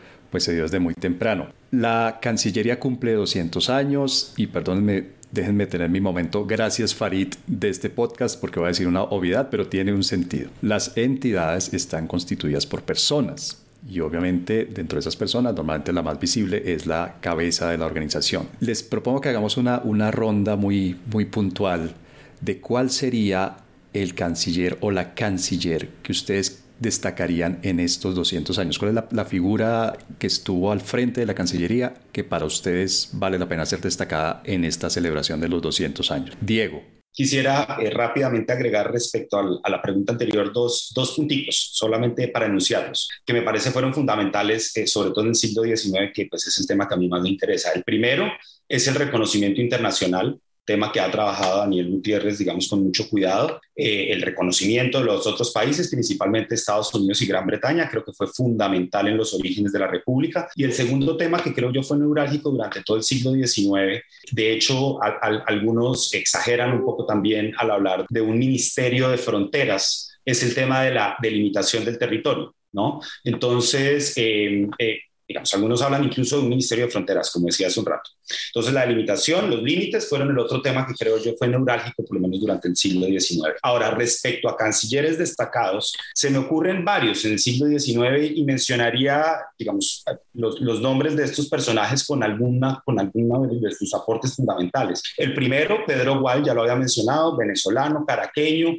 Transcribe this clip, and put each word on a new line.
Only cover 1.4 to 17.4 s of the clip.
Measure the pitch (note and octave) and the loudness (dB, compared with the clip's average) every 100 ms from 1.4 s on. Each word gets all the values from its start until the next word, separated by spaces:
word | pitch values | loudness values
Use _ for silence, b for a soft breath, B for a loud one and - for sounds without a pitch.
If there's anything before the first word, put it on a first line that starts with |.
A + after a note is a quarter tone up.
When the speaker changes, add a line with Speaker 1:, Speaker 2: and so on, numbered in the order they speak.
| C#2 - _ | -4 -14 _
Speaker 1:
La | B2+ A#2 A2+ A#2 - | 0 2 2 0 -2
Cancillería | B2 G#2+ A2 G#2 A2 B2 | -2 0 0 0 0 0
cumple | C3+ B2 A#2+ | -2 -2 0
doscientos | A2 F#2+ F#2+ E2+ - A2+ | 0 0 -2 -2 -2 0
años | C3 C#3+ C#3+ C#3 - - - | 2 2 0 0 -2 -4 -4
y | G#2 | -2
perdónenme, | F2 D#2+ F#2 G#2 F#2+ - - - | -2 0 2 2 2 -2 -12 -10
déjenme | G#2+ F#2+ G#2 G2 | -4 0 0 0
tener | F2 E2+ | 0 0
mi | F#2+ | 0
momento, | G2 F2 E2+ G#2 G2+ | 0 0 -2 -2 0
gracias | A2 A2 - G#2+ | 0 0 0 -2
Farid, | - G#2 F#2+ F#2+ - - | -2 -2 0 -2 -4 -6
de | G#2+ G#2 | -2 0
este | F#2 G#2 | -2 -4
podcast, | - A#2 - A#2+ - | -2 -2 -2 -4 -4
porque | G2 - | -6 -2
voy | F2 | 0
a | |
decir | F#2 F2 | 2 2
una | F2+ | 2
obviedad, | - G2+ F2+ G#2+ C3+ | 0 0 2 0 0
pero | G#2 F#2+ | -2 -2
tiene | F#2+ G2 | -2 0
un | G2+ | 0
sentido. | G2 F#2+ E2+ C#2+ B1 - | 0 0 -2 -4 -6 -4
Las | G#2+ G#2 - - | -2 0 -2 0
entidades | B2 C3 B2 F#2+ D#2+ F2+ - | 0 0 0 0 2 0 -2
están | F2+ - D#2+ D#2+ | -4 -4 -4 -4
constituidas | F2+ - - D2+ C#2+ - | -4 -4 -4 -2 -2 -2
por | D2+ | -6
personas. | - - - D3 F#2+ C#2+ - - - - A#2+ | -4 -2 0 2 0 -4 -10 -12 -18 -20 -8
Y | F2+ | -4
obviamente | D#2 E2+ F2+ F2+ F2 A2 - | -2 0 0 0 0 -2 -2
dentro | - D#2+ - | -6 -4 -4
de | |
esas | D#2+ - | -4 -4
personas, | G2 A#2 B2 F2 | -2 0 0 0
normalmente | D2+ D#2 D#2+ | -2 -2 -2
la | F2 | -2
más | D#2 D2 | -2 -2
visible | - A#2+ F#2+ G#2 | 0 0 0 -2
es | - D#2+ D#2+ | -2 -2 -2
la | E2 F2 - | -2 -4 -6
cabeza | F2 E2 | -4 0